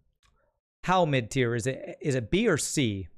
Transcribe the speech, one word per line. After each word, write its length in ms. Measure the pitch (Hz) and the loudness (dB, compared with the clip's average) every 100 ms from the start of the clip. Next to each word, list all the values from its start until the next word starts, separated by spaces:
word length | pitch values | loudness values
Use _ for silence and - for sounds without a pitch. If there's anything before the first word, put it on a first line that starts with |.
| _ _ _ _ _ _ _ _ | _ _ _ _ _ _ _ _
How 200 | - 185 | 0 2
mid 260 | 165 135 110 | 4 2 0
tier? 240 | 135 120 | 0 0
Is 120 | 120 110 | 0 -4
it, 320 | 127 - - | -6 -8 -6
is 140 | 151 | -2
it 160 | 131 107 | -2 0
B 180 | 180 233 | 0 2
or 80 | 151 | 2
C? 520 | - - 120 98 90 | 0 0 0 -2 -8